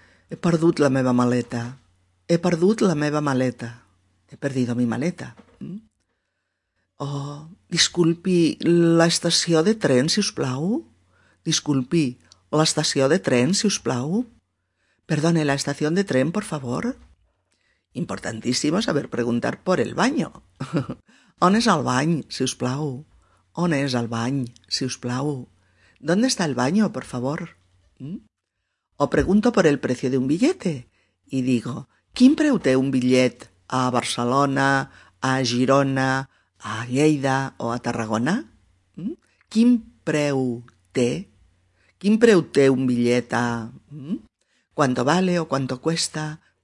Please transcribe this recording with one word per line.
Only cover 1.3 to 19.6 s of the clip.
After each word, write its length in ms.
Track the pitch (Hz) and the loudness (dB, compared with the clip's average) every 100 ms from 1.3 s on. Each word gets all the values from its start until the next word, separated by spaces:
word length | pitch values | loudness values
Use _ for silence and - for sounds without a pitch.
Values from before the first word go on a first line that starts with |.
| 123 120 120 117 139 _ _ _ _ - | 0 -2 -8 -8 -14 _ _ _ _ -2
He 100 | 170 | 0
perdut 440 | 180 165 185 226 | 2 2 2 2
la 120 | 202 | 0
meva 260 | 147 147 151 | 0 -2 -2
maleta. 680 | 147 127 127 - 117 117 _ _ _ _ _ | 0 0 -2 -4 -12 -16 _ _ _ _ _
He 80 | - | -8
perdido 380 | 143 127 120 | -6 -2 -2
mi 120 | 120 120 | 0 -2
maleta. 500 | 113 165 170 127 - - - | -2 -4 -6 -14 -18 -20 -18
Mm? 180 | - 202 226 _ _ _ _ _ _ _ _ _ _ - | -14 -14 _ _ _ _ _ _ _ _ _ _ _ -12
O, 520 | 143 143 143 147 160 - - | -10 -8 -10 -14 -18 -20 -8
disculpi, 920 | 170 - 175 165 170 190 175 160 - | -2 0 2 2 2 0 2 2 0
la 460 | 165 170 170 165 165 | 2 4 4 4 4
estació 560 | - 175 - 170 160 | 2 -2 -2 0 2
de 120 | 185 | 2
tren, 340 | 220 147 123 160 | 0 2 2 2
si 120 | 214 | 0
us 120 | 196 | -2
plau? 520 | - 135 131 175 302 - _ _ _ _ _ | -4 -4 -4 -2 -4 -6 _ _ _ _ _
Disculpi, 760 | 170 - 151 139 127 170 131 123 _ _ - | -4 -4 0 -2 0 0 0 -4 _ _ -2
la 120 | 151 | 0
estació 460 | 156 - 156 139 135 | 0 0 -2 2 2
de 100 | 185 | 2
tren, 360 | 139 123 135 | 2 2 2
si 120 | 190 202 | 2 0
us 140 | - | -2
plau? 460 | 127 123 143 208 247 _ _ _ _ _ _ _ - | -4 -4 -2 -4 -4 _ _ _ _ _ _ _ -4
Perdone, 380 | 147 165 165 | 0 2 2
la 100 | 147 | 2
estación 400 | 139 - 139 147 | -2 -2 -4 -2
de 100 | 180 | -2
tren, 260 | 196 262 247 | 0 0 0
por 140 | 208 | -2
favor. 520 | - 151 127 127 240 - - _ _ _ _ _ _ _ _ | -6 -8 -6 -4 -6 -8 -14 _ _ _ _ _ _ _ _
Importantísimo 880 | - 175 - 85 110 117 127 147 175 | -10 -8 -8 -8 -6 -4 -2 0 -2
saber 280 | - 143 - | 0 -2 -2
preguntar 540 | 120 117 120 120 - | -4 -2 -2 -2 -4